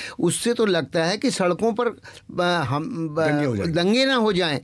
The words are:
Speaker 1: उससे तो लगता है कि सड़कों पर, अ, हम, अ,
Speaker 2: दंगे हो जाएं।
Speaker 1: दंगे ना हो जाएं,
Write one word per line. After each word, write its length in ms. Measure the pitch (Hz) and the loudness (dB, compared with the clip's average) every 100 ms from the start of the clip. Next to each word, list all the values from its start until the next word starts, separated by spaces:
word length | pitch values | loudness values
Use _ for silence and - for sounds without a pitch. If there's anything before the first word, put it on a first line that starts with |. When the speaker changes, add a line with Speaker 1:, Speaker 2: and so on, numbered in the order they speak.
| - - | -12 -2
Speaker 1:
उससे 340 | 170 170 233 | -2 0 -2
तो 120 | 233 214 | 2 2
लगता 380 | 170 131 180 | 2 0 -2
है 140 | 165 208 | 0 0
कि 120 | 262 | -2
सड़कों 420 | 175 180 165 220 | 0 0 2 0
पर, 140 | 220 240 | 0 -2
अ, 800 | - - - - - 175 175 | -4 -18 -20 -10 -2 0 0
हम, 500 | 127 143 160 165 160 151 | 0 -4 -4 -6 -4 0
अ, 80 | 156 | 2
Speaker 2:
दंगे 200 | 147 143 | 2 0
हो 100 | 107 | 0
जाएं। 160 | 170 | 0
Speaker 1:
दंगे 340 | 165 180 240 269 | 0 2 2 2
ना 80 | |
हो 180 | 254 214 | 2 2
जाएं, 280 | 175 170 139 | 2 0 -2